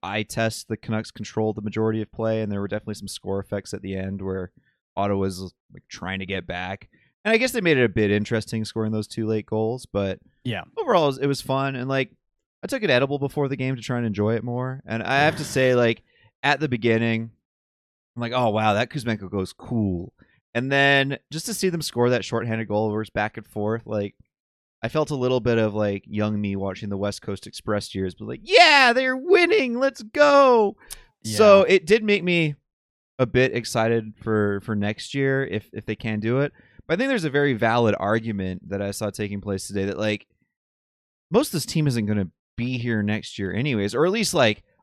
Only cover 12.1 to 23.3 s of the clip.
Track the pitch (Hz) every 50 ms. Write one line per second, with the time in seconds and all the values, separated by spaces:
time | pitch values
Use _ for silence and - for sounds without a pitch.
12.1 | _ _ _ _ _ _ _ _ _ _ - 190 277 254 208 170 127 123 135 135
13.1 | 143 139 139 135 - 151 143 135 139 - 131 131 135 120 107 - 127 120 120 113
14.1 | 101 101 104 107 117 113 120 123 120 123 127 131 131 139 - - 113 113 101 95
15.1 | 135 139 147 156 165 131 151 - - 135 131 127 127 123 120 113 110 - _ _
16.1 | _ _ _ _ _ _ - 143 143 139 151 143 123 113 104 117 113 113 117 117
17.1 | 113 113 113 113 - _ _ _ _ _ _ _ _ _ _ _ _ _ _ _
18.1 | - 120 117 117 120 127 123 113 104 110 107 107 101 107 123 120 - 147 110 120
19.1 | 110 95 98 90 101 98 95 - - - - - 120 117 104 98 90 85 90 -
20.1 | - _ _ _ _ _ _ _ - 117 127 135 139 139 139 139 139 139 135 139
21.1 | 139 - _ - 143 160 - - 214 - - 185 170 170 147 - - 120 120 123
22.1 | 123 117 95 - 117 113 - 117 110 113 113 101 104 104 110 107 104 107 107 -
23.1 | - 110 104 107